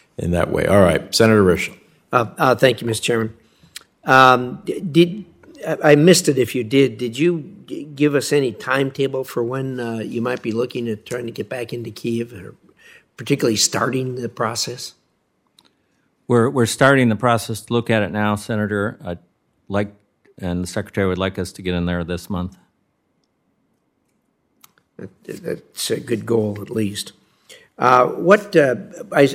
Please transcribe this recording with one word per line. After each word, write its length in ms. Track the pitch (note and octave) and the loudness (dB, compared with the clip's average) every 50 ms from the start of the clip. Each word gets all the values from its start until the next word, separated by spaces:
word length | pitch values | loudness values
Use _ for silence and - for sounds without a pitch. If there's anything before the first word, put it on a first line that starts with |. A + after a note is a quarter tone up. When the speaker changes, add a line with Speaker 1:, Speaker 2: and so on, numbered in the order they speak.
| _ _ _ - | _ _ _ -8
Speaker 1:
in 120 | - E2+ | -6 -2
that 200 | F2 F2 D#2+ - | -2 -2 -2 -2
way. 160 | E2+ D#2+ D#2+ | -2 -2 0
All 140 | - F#2+ G2+ | 2 4 6
right, 340 | F#2+ F2 D#2+ D#2 - - - | 6 6 4 2 -2 -2 0
Senator 280 | - A2+ A2+ A2 G#2+ G2+ | 2 4 6 6 6 6
Risch. 340 | F#2 F2 - - - - - _ _ _ _ _ _ - | 4 4 2 -2 -6 -10 -16 _ _ _ _ _ _ -2
Speaker 2:
Uh, 140 | B2+ A#2 G#2 - - | 0 0 -2 -4 -2
uh, 160 | E3 C3 B2 | 0 2 2
thank 260 | G#2 - C3 A#2+ - | 4 4 2 2 0
you, 60 | - | -4
Mister 180 | A#2 A2+ - - | -6 -4 -4 -2
Chairman. 320 | - A#2+ A2+ A2+ A2 A2+ _ _ _ _ _ _ _ - - - _ _ _ - | -2 -2 -2 -2 -4 -6 _ _ _ _ _ _ _ -20 -20 -20 _ _ _ 0
Um, 580 | - C3 C3 C3 B2+ B2+ B2 B2+ B2 C3+ - - | 4 6 6 8 8 6 4 2 -4 -10 -10 -8
d-, 160 | - - - | -8 -8 -6
did, 440 | - F#3 C3+ E3 F3 F3 E3+ G#3+ - - _ _ - - - - - | -6 0 2 4 4 4 0 -6 -14 -16 _ _ -20 -20 -20 -12 -8
I, 260 | E3 D#3+ - - D#3 D3 | -6 -4 2 4 6 6
I 20 | |
missed 320 | D3 D3+ F3+ F#3+ - - - | 8 8 6 6 6 4 2
it 100 | C#3+ C3 | 2 2
if 160 | B2 A2 - | 0 0 -2
you 100 | C3 A#2+ | -4 -4
did. 340 | A2 C3+ C3+ C#3 B2+ A#2 A2 | 0 2 4 4 4 2 -2
Did 200 | B2 A#2+ A2+ B2 | -6 -6 -4 0
you 380 | D#3 F3 F3 E3 C#3 - - - - | 0 0 0 -2 -6 -12 -16 -20 -18
g-, 180 | - - - C#3 | -16 -14 -14 -14
give 300 | D3+ D3 C3+ D3 D3 C#3+ | -12 -2 0 0 2 2
us 180 | C#3 B2+ - D3 | 0 0 0 0
any 200 | D3 C3+ B2 G2+ | 0 0 0 -4
timetable 720 | - - - C3 C#3 C3+ C3+ C3 - C3+ C3 C3 C3+ C3 | -6 -6 -2 0 0 0 -2 -2 -2 -4 -2 -2 -4 -6
for 180 | - - B2+ A#2+ | -6 -4 -4 -4
when, 360 | A#2 B2+ C3+ C3+ C3+ C3 B2+ | -4 -4 -4 -6 -6 -6 -6
uh, 200 | A#2+ A#2 A2+ A2+ | -6 -6 -6 -6
you 240 | G#2+ - - A#2 A2+ | -6 -6 -6 -4 -4
might 200 | B2 B2 - - | -4 -4 -4 -4
be 100 | A#2+ G#2+ | -4 -4
looking 360 | A2+ B2 B2 - B2+ A#2+ A#2 | -4 -4 -4 -6 -6 -6 -6
at 180 | A2 G#2 - | -6 -8 -8
trying 200 | - B2 B2 A#2+ | -10 -10 -10 -8
to 60 | A2+ A#2 | -10 -10
get 160 | - - - | -10 -10 -8
back 240 | B2+ B2+ A#2+ A#2 - | -8 -10 -8 -8 -10
into 180 | A#2+ A#2 A2+ | -10 -10 -12
Kyiv, 420 | G#2+ - - A#2+ A#2 A#2 A#2 A#2+ A#2+ | -12 -8 -6 -4 -4 -4 -4 -8 -10
or 220 | G2 F2+ G2+ - _ _ _ _ _ _ - - - _ _ _ | -16 -18 -18 -20 _ _ _ _ _ _ -20 -20 -20 _ _ _
particularly 400 | - A#2 A2+ C#3 C#3 - B2 A2 | -12 -4 -2 -2 0 0 0 0
starting 600 | G2+ - - - - A#2 A#2+ B2 C3 C3 B2+ B2+ | 0 0 -2 -2 -2 -2 -2 -2 -4 -4 -6 -6
the 120 | B2+ A#2+ A2+ | -8 -8 -8
process? 680 | - - A#2+ A2 A#2 A#2 - - A#2+ C3+ - - - _ _ _ _ _ _ _ _ _ _ _ _ _ _ _ _ _ _ _ _ _ _ _ _ _ _ - | -6 -6 -6 -4 -4 -6 -6 -8 -8 -12 -14 -16 -18 _ _ _ _ _ _ _ _ _ _ _ _ _ _ _ _ _ _ _ _ _ _ _ _ _ _ 0
Speaker 3:
We're, 180 | B2 A#2+ A2+ B2+ | 2 2 2 2
we're 180 | C#3+ C3+ A#2 | 2 2 0
starting 420 | A2 - - C#3 C3+ C#3 C3+ B2+ A#2 | 0 2 4 6 6 6 6 4 4
the 80 | A2 | 2
process 440 | G2+ - B2 A#2 A2+ - - A2+ G#2 - | 2 2 2 2 2 0 -4 -10 -10 -6
to 100 | - A#2 | -4 -2
look 180 | A#2 A2+ - | -2 0 0
at 140 | A#2 A2 G#2 | 0 0 0
it 80 | E2+ - | -2 -2
now, 240 | G#2 G#2+ G#2+ G#2 | -2 -2 -2 -2
Senator. 640 | G2+ - - A#2 G#2+ G#2 G2+ G#2 G2+ G2+ A2 - - - | -2 -4 -4 -4 -4 -2 -2 -2 -2 -2 -4 -6 -8 -10
I'd 140 | F#2+ E2+ E2+ _ _ _ _ _ _ _ _ _ | -10 -12 -12 _ _ _ _ _ _ _ _ _
like, 260 | - G2 G2+ G#2 G#2 - _ _ _ _ _ _ _ _ _ | -6 -4 -4 -4 -4 -8 _ _ _ _ _ _ _ _ _
and 240 | - F2+ F2 F2 F2+ | -8 -6 -4 -4 -6
the 40 | F2+ | -6
Secretary 400 | - A2 F#2+ - - A2 G2 F#2+ | -6 -8 -8 -6 -4 -2 -2 0
would 100 | F#2 F2+ | 0 -2
like 220 | F#2+ F#2+ F#2+ - | -2 -4 -4 -6
us 100 | F#2 F2 | -8 -8
to 100 | - - | -10 -10
get 140 | F#2+ F2+ F2+ | -6 -4 -4
in 120 | F2 F2 | -2 -2
there 180 | F2 F2 F2 E2+ | -2 -2 -4 -4
this 260 | D#2+ F2+ E2+ - - | -6 -8 -8 -8 -8
month. 260 | G2+ F2 F2 - - _ _ _ _ _ _ _ _ _ _ _ _ _ _ _ _ _ _ _ _ _ _ _ _ _ _ _ _ _ _ _ _ _ _ _ _ _ _ _ _ _ _ _ _ _ _ _ _ | -6 -6 -6 -8 -10 _ _ _ _ _ _ _ _ _ _ _ _ _ _ _ _ _ _ _ _ _ _ _ _ _ _ _ _ _ _ _ _ _ _ _ _ _ _ _ _ _ _ _ _ _ _ _ _
Speaker 2:
That, 140 | - - - - _ _ - - - F3 | -20 -20 -20 -20 _ _ -16 -16 -12 -10
that's 480 | - - - - _ _ - - - | -10 -10 -10 -12 _ _ -10 -6 -6
a 80 | - - | -6 -6
good 260 | - - A#2+ G#2+ G#2+ | -4 -4 -6 -6 -2
goal, 380 | A2+ A#2 A2+ G#2+ G#2+ G2+ G#2 G2+ | -2 0 0 0 -2 -4 -8 -10
at 80 | - | -8
least. 440 | - A2 A2 G2+ G2 - - - - _ _ _ _ _ _ - - - _ _ _ - | -4 -4 -4 -4 -4 -8 -12 -14 -16 _ _ _ _ _ _ -20 -20 -20 _ _ _ -2
Uh, 260 | - B2+ B2+ B2+ B2+ | 2 4 6 6 4
what, 480 | - - - E3+ E3+ G3+ G#3+ G#3 - - | 2 0 0 2 4 4 4 4 2 2
uh, 220 | E3 C#3+ C3+ B2 G#2 - - - - - - | 4 4 4 2 -2 -6 -10 -18 -18 -14 -2
I, 120 | - D3+ C#3+ C3+ - | 2 4 4 4 4